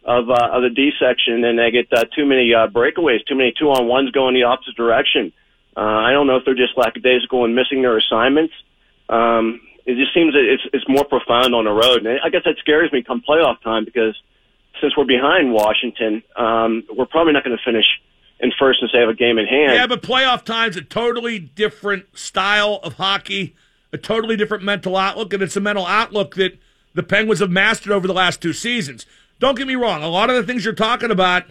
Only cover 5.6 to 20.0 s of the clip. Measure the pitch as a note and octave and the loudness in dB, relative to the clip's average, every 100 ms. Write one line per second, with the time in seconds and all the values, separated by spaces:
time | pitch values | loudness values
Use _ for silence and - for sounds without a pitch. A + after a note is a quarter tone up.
5.6 | _ - G#2+ G#2+ A2+ C#3 C#3+ C3 C3 B2 | _ -6 -2 0 2 2 4 2 0 0
6.6 | B2 - A2+ A#2 B2+ B2+ - B2+ A#2 A#2+ | 0 2 -2 0 0 2 0 0 0 0
7.6 | B2+ C3+ B2+ A2 - A#2 B2 C#3+ D#3+ - | 0 0 2 2 0 2 2 2 0 -6
8.6 | _ _ _ _ - A#2 A#2 A#2 A2 A#2+ | _ _ _ _ -4 0 2 2 0 -6
9.6 | - _ - B2 C3+ E3+ E3 C#3+ A#2 C3 | -16 _ -6 -2 0 2 2 4 2 0
10.6 | - C3+ - C3+ C#3+ B2+ - A#2+ B2+ A#2+ | -2 -6 0 0 2 -2 0 2 2 2
11.6 | G#2+ G#2 B2 B2 A2 C3+ E3 F3 E3 D3+ | 0 2 4 2 0 -2 0 0 -2 -2
12.6 | - D3+ E3 C3 - B2 - D#3 D3 A2 | 0 2 2 -2 -4 -6 0 2 2 0
13.6 | A#2 A2+ G#2+ A#2+ A2 G#2 _ _ _ _ | -4 -4 -2 -2 -2 -4 _ _ _ _
14.6 | _ - D3 C#3+ C3 B2 C#3 F#3 C#3 A2 | _ -4 -2 0 2 2 4 2 2 2
15.6 | G#2+ G#2+ B2 - A2+ G#2+ _ - A2+ A2+ | 2 0 -4 -4 -4 -4 _ -4 0 0
16.6 | A2+ A2 - - B2 D#3+ E3 C#3+ C3 A#2 | 0 -2 -6 -6 -2 2 2 2 0 -4
17.6 | - A2+ G#2 - _ _ _ _ A#2+ - | -2 0 0 -2 _ _ _ _ -4 2
18.6 | C3+ B2 A#2 B2 A#2 A2+ A#2+ A2+ G2+ C3 | 2 2 2 2 2 2 0 0 0 2
19.6 | D3 C3 B3 A#3+ | 4 2 2 -4